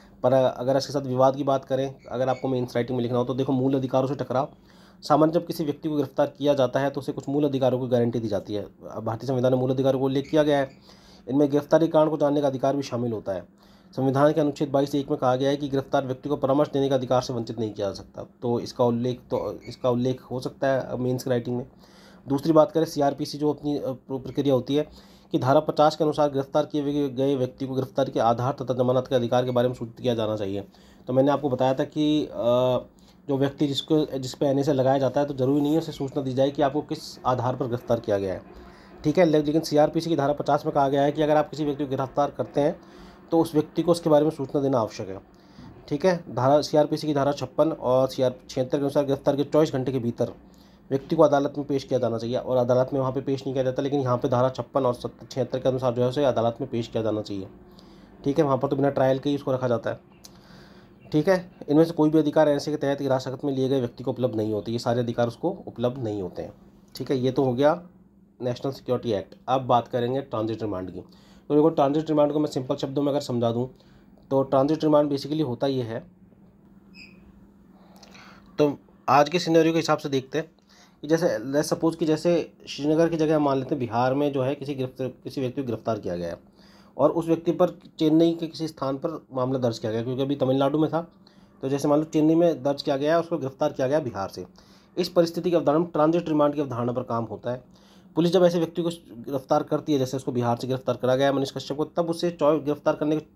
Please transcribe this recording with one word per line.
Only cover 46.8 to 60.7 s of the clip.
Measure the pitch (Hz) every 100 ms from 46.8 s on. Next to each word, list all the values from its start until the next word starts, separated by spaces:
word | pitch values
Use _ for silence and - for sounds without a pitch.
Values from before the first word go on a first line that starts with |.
| 147 151 151
की |
धारा | 143 139
छप्पन | 143 127 - 151
और | 156 117 127 131
सीआर | 127 127 127 -
छिहत्तर | - 127 147
के |
अनुसार | 139 143 135
गिरफ्तार | 135 - 135
के |
चौबीस | 143 151 156
घंटे | 143 135
के | 131
भीतर | 120 - 120 - - - - - -
व्यक्ति | 135 - 160
को |
अदालत | 151 139 139 143
में | 135
पेश | 139
किया | - 127
जाना | 113 113
चाहिए, | 117 123
और | - 127
अदालत | 120 127 127
में | 143
वहाँ | 131
पे | 131
पेश | 135 135
नहीं | 135
किया | 131
जाता, | 131 127
लेकिन | 139 143
यहाँ | 127 123
पे | 143
धारा | 123 127
छप्पन | 127 123 139 127
और |
सत-, | 120 - - -
छिहत्तर | - 123 131
के | 127
अनुसार | 127 127
जो | 120
है | 123
उसे | 127 143
अदालत | 120 113 117
में | 135
पेश | 117 117
किया | 123
जाना | 110 107
चाहिए, | 104 101 95 - - - - - - -
ठीक | 143 143
है। | 147
वहाँ | 131
पर | 135
तो | 139
बिना | 139
ट्रायल | 135 131 135
के | 143
ही | 143
उसको | 139
रखा | 127 127
जाता | 117 110
है, | 120 - - - - - - -